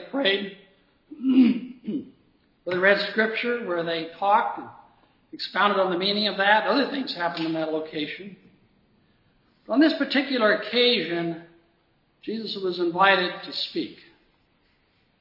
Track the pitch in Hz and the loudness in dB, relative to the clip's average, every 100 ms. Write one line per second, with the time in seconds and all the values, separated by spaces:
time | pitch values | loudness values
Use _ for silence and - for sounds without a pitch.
0 | - 269 196 196 202 - - _ _ _ | -6 -2 0 0 -4 -12 -20 _ _ _
1 | - 294 262 262 233 214 - - 214 151 | -20 -6 2 6 6 6 -4 -14 -8 -8
2 | - _ _ _ _ _ 170 180 190 202 | -8 _ _ _ _ _ -6 2 4 4
3 | - 220 220 - 240 240 196 170 170 165 | 0 -2 -2 -2 -4 -4 -4 -4 -2 -4
4 | 160 - 196 214 - - 120 - - _ | -6 -4 2 2 2 -6 -12 -18 -20 _
5 | _ _ _ 160 - 185 202 196 185 175 | _ _ _ -14 -6 2 2 4 0 0
6 | 196 208 214 185 196 214 180 254 247 277 | -2 0 -2 0 4 4 4 0 0 -4
7 | 254 - 170 165 160 160 156 156 156 156 | -8 -4 -4 -4 -4 -2 -2 -4 -6 -8
8 | 151 - 202 - - _ _ _ _ _ | -8 -8 -14 -18 -20 _ _ _ _ _
9 | _ _ _ _ _ _ - 233 320 - | _ _ _ _ _ _ -2 4 4 4
10 | 277 277 277 254 214 208 - 240 247 226 | -2 -2 -2 2 2 2 -2 0 2 2
11 | 160 170 170 160 - _ _ _ _ _ | -2 -4 -4 -6 -12 _ _ _ _ _
12 | _ _ - 220 214 202 185 175 175 175 | _ _ -10 -8 -8 -6 -4 -2 -2 4
13 | 196 190 175 - - 123 - 180 110 - | 4 4 2 -6 -12 -10 -8 -6 -8 -10
14 | - _ _ _ _ _ _ _ _ _ | -20 _ _ _ _ _ _ _ _ _
15 | _ _ | _ _